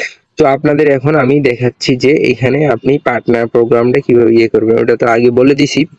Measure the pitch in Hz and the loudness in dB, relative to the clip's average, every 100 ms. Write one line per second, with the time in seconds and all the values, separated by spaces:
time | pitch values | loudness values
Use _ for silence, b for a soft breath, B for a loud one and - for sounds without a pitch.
0 | B B _ - 143 139 147 147 147 135 | B B _ -2 0 0 0 0 0 0
1 | 135 156 127 147 135 120 123 - - 127 | 0 0 0 0 0 -2 -4 -4 -4 0
2 | 123 156 110 117 123 139 147 113 131 147 | 0 0 0 -2 -2 0 -2 -2 -2 -2
3 | 135 117 - 117 113 120 117 120 120 139 | -2 -4 -2 -2 0 0 0 0 0 -2
4 | - 120 113 113 113 110 110 117 117 113 | 0 2 2 2 2 0 0 0 0 0
5 | 120 117 120 120 135 143 147 139 165 | 0 0 2 2 2 2 -2 -2 -6